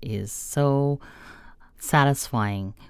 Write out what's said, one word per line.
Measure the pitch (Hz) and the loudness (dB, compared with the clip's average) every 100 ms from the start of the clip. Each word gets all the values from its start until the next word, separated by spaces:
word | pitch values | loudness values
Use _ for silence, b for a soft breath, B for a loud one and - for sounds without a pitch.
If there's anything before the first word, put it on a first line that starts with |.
is | 113 101 98 | -8 -6 -6
so | - - 143 143 139 143 143 B B B B B B B B | -10 -6 0 2 2 0 -2 B B B B B B B B
satisfying | - 151 139 135 - 117 104 101 98 - | 0 4 4 2 -2 -2 -2 -2 -8 -12